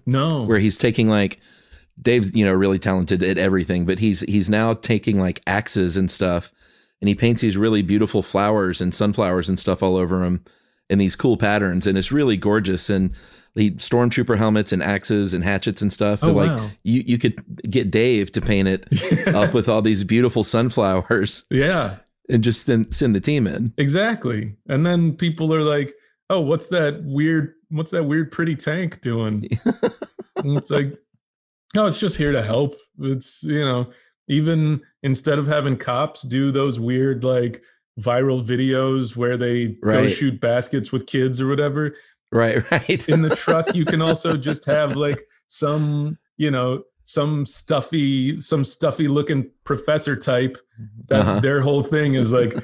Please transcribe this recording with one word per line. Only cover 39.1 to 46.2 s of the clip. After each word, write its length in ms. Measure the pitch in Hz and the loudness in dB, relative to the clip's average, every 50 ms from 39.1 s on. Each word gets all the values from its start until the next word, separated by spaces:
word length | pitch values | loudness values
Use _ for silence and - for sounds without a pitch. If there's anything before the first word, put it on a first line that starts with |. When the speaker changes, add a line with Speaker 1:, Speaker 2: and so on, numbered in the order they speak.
| 123 | -4
Speaker 1:
where 200 | 120 120 120 123 | -4 -2 -2 0
they 320 | 120 123 120 120 123 120 107 | 0 0 0 0 0 -2 -2
go 80 | 107 - - | -4 -2 0
Speaker 2:
Right. 280 | 107 107 107 - - | 2 4 4 4 2
Speaker 1:
shoot 300 | 95 - 143 135 113 - | 2 0 0 -2 -2 0
baskets 520 | - 120 120 123 123 - - 135 107 - - | 0 0 0 0 0 -2 -4 -4 -4 -4 -6
with 140 | 127 131 | -6 -6
kids 340 | - - 135 127 131 127 123 135 | -4 -2 0 0 0 0 -2 -2
or 60 | 135 | -2
whatever. 460 | 143 139 147 147 139 151 151 147 151 - - _ _ _ _ - - | 0 0 0 -2 -2 -2 -4 -4 -6 -10 -20 _ _ _ _ -2 0
Speaker 2:
Right, 360 | 117 117 113 113 120 - - | 2 2 2 2 0 0 0
<laughs> 0 | |
right. 360 | 170 143 - - - - - - | -2 -2 0 0 -2 -2 0 0
Speaker 1:
In 120 | 151 160 | 2 2
the 160 | 160 156 165 | 2 2 0
truck, 380 | - - - 165 165 160 - - | -2 0 0 0 0 0 0 0
you 100 | 180 151 | 0 0
can 160 | - - 156 | 0 0 0
also 360 | 160 165 160 160 - 165 160 | 2 2 0 0 0 -2 -2
Speaker 2:
<laughs> 120 | 143 127 151 | -2 -2 -4
Speaker 1:
just 160 | 151 147 - | -6 -4 -2
have, 320 | 143 147 151 151 139 131 | 0 0 0 0 0 -2
like, 300 | 139 147 147 143 - - _ _ _ _ - | -2 -2 -2 -4 -6 -8 _ _ _ _ -16
some, 680 | - - 151 143 151 156 151 147 147 147 147 151 156 - | -8 -4 -2 -2 0 0 -2 -2 -2 -2 -4 -4 -6 -10